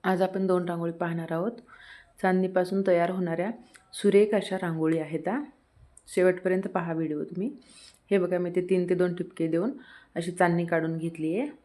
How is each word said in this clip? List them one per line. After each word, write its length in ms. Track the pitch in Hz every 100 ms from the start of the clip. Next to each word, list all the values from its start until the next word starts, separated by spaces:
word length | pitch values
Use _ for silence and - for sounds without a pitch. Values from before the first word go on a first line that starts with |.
आज 180 | 185 185
आपण 240 | 185 190 190
दोन 220 | 180 175
रांगोळी 240 | 170 170
पाहणार 400 | 165 175 170 165
आहोत. 200 | 165 202 233 - - - - - -
चांदणीपासून 600 | 190 185 185 185 180 190 196
तयार 240 | 175 170
होणाऱ्या 400 | 185 175 165 190 226 - - _
सुरेख 420 | - 202 196 208
अशा 220 | 214 180 190
रांगोळी 420 | 175 160 160 160
आहेत 220 | 151 160
त्या. 180 | 175 247 294 _ _ _ - - -
शेवटपर्यंत 480 | - 180 180 185 185
पहा 300 | 185 185 170
व्हिडिओ 320 | 165 160 151
तुम्ही. 260 | 156 170 226 - - - - _ _
हे 80 | 202
बघा, 200 | 175 175
मी 120 | 175
ते 100 | 180
तीन 280 | 175 185 180
ते 40 |
दोन 200 | 180 180
ठिपके 320 | 175 170 - 165
देऊन 240 | 165 214 - - - _
अशी 180 | - 170
चांदणी 340 | 175 175 170 170
काढून 320 | 170 160 165
घेतली 420 | 165 165 156 185
आहे 100 | 294 -